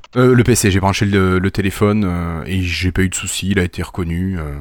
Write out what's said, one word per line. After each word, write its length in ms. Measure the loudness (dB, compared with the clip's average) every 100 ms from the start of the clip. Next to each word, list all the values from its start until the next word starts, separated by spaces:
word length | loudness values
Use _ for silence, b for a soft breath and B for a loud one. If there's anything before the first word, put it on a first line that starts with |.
| -6 2
Euh, 180 | 6
le 80 | 6
P 120 | 4
C, 160 | 2 2
j'ai 100 | 2
branché 240 | 2 0
le, 340 | 2 2 2 2
le 120 | 0
téléphone, 540 | -2 -4 0 0 2 0
euh, 360 | -2 -4 -6 -4
et 160 | -4
j'ai 300 | -2 -2 -2
pas 100 | 0
eu 80 | -2
de 40 |
souci, 360 | -2 -8 -6 -2
il 80 | -2
a 40 |
été 200 | -2 -4
reconnu, 560 | -8 -6 -4 -4 -4 -4
euh, 160 | -8 -10